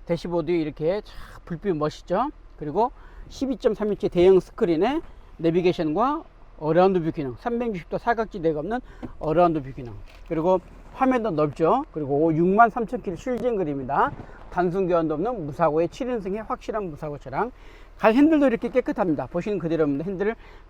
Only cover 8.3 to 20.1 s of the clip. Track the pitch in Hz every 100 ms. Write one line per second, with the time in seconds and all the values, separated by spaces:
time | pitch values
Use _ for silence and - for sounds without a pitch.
8.3 | 208 160 151 160 240 - - - - 156
9.3 | 160 175 156 135 131 120 104 - - -
10.3 | 156 170 185 - - - - 262 254 220
11.3 | 151 151 - 165 240 302 160 139 143 165
12.3 | 156 175 202 226 240 226 240 202 165 -
13.3 | 240 247 214 160 139 127 151 240 - -
14.3 | - - - 175 185 180 170 160 151 208
15.3 | 240 147 143 165 151 170 - 247 247 185
16.3 | 208 208 247 - 220 185 143 156 147 131
17.3 | 135 226 - - - - - 214 226 294
18.3 | 311 277 226 233 254 247 277 190 135 131
19.3 | 175 214 202 160 160 151 139 160